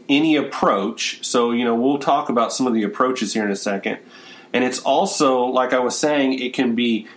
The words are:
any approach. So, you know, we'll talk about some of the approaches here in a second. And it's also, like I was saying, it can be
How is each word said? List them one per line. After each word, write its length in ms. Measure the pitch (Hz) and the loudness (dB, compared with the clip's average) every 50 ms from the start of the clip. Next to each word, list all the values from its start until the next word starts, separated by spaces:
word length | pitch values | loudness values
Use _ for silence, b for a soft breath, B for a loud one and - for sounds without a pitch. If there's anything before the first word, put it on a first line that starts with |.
| - - | -2 0
any 300 | 143 139 156 160 151 143 | 2 2 4 4 2 2
approach. 880 | 131 139 - - - 170 113 98 98 107 113 - - - - - - | 0 -2 -4 0 0 2 2 2 0 -2 -4 -6 -6 -8 -8 -8 -6
So, 260 | - - 123 120 120 | -2 0 2 2 2
you 140 | 117 117 123 | 0 0 0
know, 100 | 117 117 | 0 0
we'll 240 | 117 120 135 143 139 | 2 2 2 0 0
talk 300 | - 160 143 139 - - | 0 0 0 0 0 0
about 240 | 123 117 113 110 - | 0 0 0 0 -2
some 140 | - 131 120 | -2 0 0
of 60 | 113 | 0
the 100 | 113 104 | 0 0
approaches 500 | 98 - - 131 127 127 123 113 101 - | -2 0 0 0 0 0 -2 -4 -4 -2
here 100 | 113 107 | -2 -2
in 80 | 104 | -2
a 60 | 98 98 | -2 -4
second. 400 | - 104 98 95 - 104 107 - B B B B B B B B B B - | -4 -4 -4 -4 -4 -6 -6 -6 B B B B B B B B B B -2
And 100 | 123 127 | 0 0
it's 160 | 127 - - | 0 -2 -2
also, 640 | - 135 135 156 190 196 - - 151 135 131 127 123 | -2 0 2 2 2 0 0 2 2 2 4 2 0
like 300 | 127 127 127 127 123 131 | 0 2 0 0 2 0
I 60 | 127 | 0
was 200 | 127 120 110 - | 0 0 -2 0
saying, 400 | - 151 151 143 135 131 131 131 | 0 0 2 2 2 0 0 -2
it 140 | 127 123 - | -4 -4 -2
can 200 | - 131 120 117 | -2 0 0 0
be 320 | 117 120 117 113 107 110 B B | 0 0 0 0 -2 -4 B B